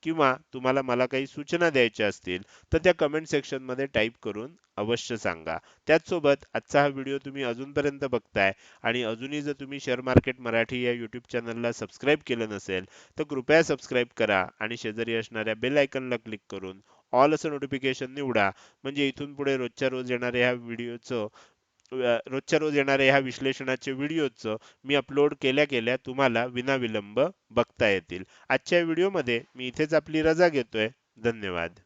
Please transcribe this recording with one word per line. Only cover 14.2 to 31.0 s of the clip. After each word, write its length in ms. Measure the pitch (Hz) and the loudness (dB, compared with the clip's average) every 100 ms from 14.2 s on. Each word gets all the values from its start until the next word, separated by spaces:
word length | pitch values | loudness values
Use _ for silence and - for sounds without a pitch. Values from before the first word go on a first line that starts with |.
| 110 98 92 _ | 2 2 0 _
आणि 180 | 110 117 | -8 -6
शेजारी 380 | 113 107 113 113 | -8 -6 -4 -4
असणाऱ्या 400 | 110 113 110 110 | -4 -6 -4 -2
बेल 220 | 123 147 | 0 2
आयकॉनला 400 | 139 135 127 120 | 2 -2 -4 -6
क्लिक 220 | 113 107 _ | -6 -14 _
करून 320 | 98 95 95 _ _ _ | -12 -10 -14 _ _ _
all 200 | 123 143 | 4 4
असं 160 | 156 160 | 4 -2
नोटिफिकेशन 640 | 147 139 131 131 131 131 | -6 -6 -4 -2 -4 -6
निवडा, 380 | 135 139 113 98 - - _ | -6 -2 2 2 0 -20 _
म्हणजे 240 | 135 143 139 | -8 -2 -2
इथून 260 | 131 147 | -2 -12
पुढे 240 | 139 139 135 | -4 -2 0
रोजच्या 320 | 123 - 135 | -2 -2 -2
रोज 220 | 127 123 | -2 -4
येणाऱ्या 300 | 123 123 123 | -4 -2 2
ह्या 100 | 123 | 2
व्हिडिओचं, 760 | 123 120 117 120 117 - 123 107 _ - _ _ _ _ | 0 -6 -8 -8 -10 -6 -4 -4 _ -20 _ _ _ _
अ, 260 | 131 123 117 - | -2 2 2 0
रोजच्या 320 | 131 - 156 | -8 0 0
रोज 180 | 156 147 | 2 0
येणाऱ्या 280 | 139 139 131 | 2 4 6
ह्या 140 | 139 | 4
विश्लेषणाचे 720 | 131 117 135 135 131 131 - | 2 -4 -4 -4 -4 -4 -4
व्हिडिओचं 640 | 131 143 160 143 _ 110 107 - _ | -6 -2 0 -2 _ -6 -6 -8 _
मी 120 | 135 143 | 0 0
अपलोड 380 | 131 139 147 147 | 2 4 4 4
केल्या 240 | 135 135 147 | 2 4 2
केल्या 300 | 131 113 131 | 2 0 -2
तुम्हाला 500 | - 131 135 113 123 | -4 2 4 4 0
विनाविलंब 720 | 123 127 135 120 110 101 107 156 - _ | -4 -2 0 0 -4 -4 0 0 -2 _
बघता 400 | 113 117 _ 117 | -2 -2 _ 2
येतील. 340 | 98 85 87 95 _ _ | 2 -2 -10 -10 _ _
आजच्या 320 | 135 - 175 | -2 2 2
व्हिडिओमध्ये 640 | 170 160 190 190 123 117 - 123 | 2 2 0 0 0 -2 -4 -10
मी 120 | 127 | -10
इथेच 260 | 123 156 | -4 0
आपली 280 | 156 151 156 | 0 0 0
रजा 280 | 156 160 175 | 2 4 4
घेतोय. 400 | 147 120 110 107 - | 2 -2 -2 -2 -2